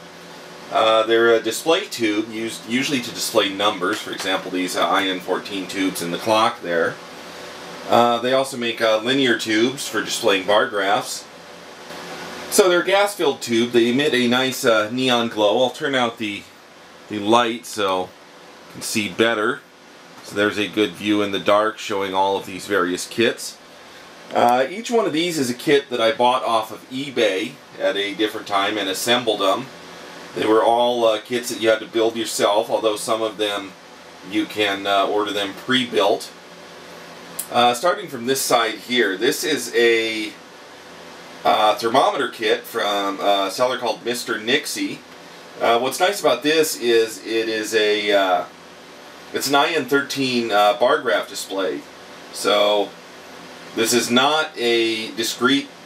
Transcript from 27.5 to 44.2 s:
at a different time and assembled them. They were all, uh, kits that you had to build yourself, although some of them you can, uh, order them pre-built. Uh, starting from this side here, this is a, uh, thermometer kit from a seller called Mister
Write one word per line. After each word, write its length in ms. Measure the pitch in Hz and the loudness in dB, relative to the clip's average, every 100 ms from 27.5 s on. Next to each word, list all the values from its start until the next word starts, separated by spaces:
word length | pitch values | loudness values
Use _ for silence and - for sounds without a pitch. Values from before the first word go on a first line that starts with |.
| - - - | -10 -18 -4
at 160 | 113 101 | -2 0
a 160 | 101 | -4
different 340 | 95 107 107 98 | -2 -2 -2 -4
time 300 | 98 101 107 | -2 0 -2
and 140 | 95 | -4
assembled 500 | 92 120 151 110 101 | -2 0 2 2 2
them. 240 | 98 101 135 - - - - - - | 2 0 -4 -14 -18 -18 -18 -18 -10
They 100 | - | -2
were 180 | 107 110 | 4 4
all, 440 | 110 120 120 120 113 | 6 4 2 4 2
uh, 160 | 107 | 2
kits 260 | - 120 120 | -2 -4 -4
that 140 | 104 | 0
you 80 | 110 | 2
had 80 | 107 | 2
to 80 | 104 | 0
build 280 | 113 110 | 0 2
yourself, 540 | 113 107 - 110 104 117 | 0 -4 0 2 2 2
although 280 | 110 110 104 | 0 0 0
some 260 | - 110 | -2 -2
of 160 | 110 98 | -2 -2
them 340 | 104 101 98 - - - - - 90 | -2 -4 -8 -14 -20 -20 -20 -18 -6
you 140 | 107 | -4
can, 420 | 104 104 104 98 101 | -2 -2 -2 0 0
uh, 200 | 98 95 | 2 2
order 260 | 104 101 | 0 -2
them 220 | 101 101 | -2 -4
pre-built. 760 | 92 - 127 120 110 90 92 - - - - - - - - - - - - - | -6 -2 0 0 2 2 2 -4 -16 -20 -20 -20 -20 -20 -18 -18 -20 -14 -12 -2
Uh, 220 | 120 123 | 2 4
starting 340 | 120 180 196 165 | 4 0 -2 -6
from 200 | 131 117 | -6 -2
this 160 | 135 | -2
side 320 | - 123 113 | 2 2 2
here, 420 | 107 113 123 101 92 | -4 -2 0 2 0
this 260 | 127 147 | 0 0
is 300 | - 135 120 | -2 -4 -2
a, 600 | 113 117 113 113 110 107 - - - - - - - - - - - | 2 4 4 0 -4 -6 -10 -18 -20 -20 -20 -20 -20 -20 -18 -18 -2
uh, 320 | - 107 107 - | 2 4 2 2
thermometer 520 | 113 123 208 147 120 | 2 4 4 2 -4
kit 360 | - 110 117 | -2 -2 -2
from 540 | - 113 104 101 98 92 | -2 -4 -2 -2 -2 -2
a 320 | 98 98 98 | 0 2 0
seller 280 | 123 127 123 | 0 0 0
called 260 | 120 98 | -4 -4
Mister 340 | 117 120 | -4 -6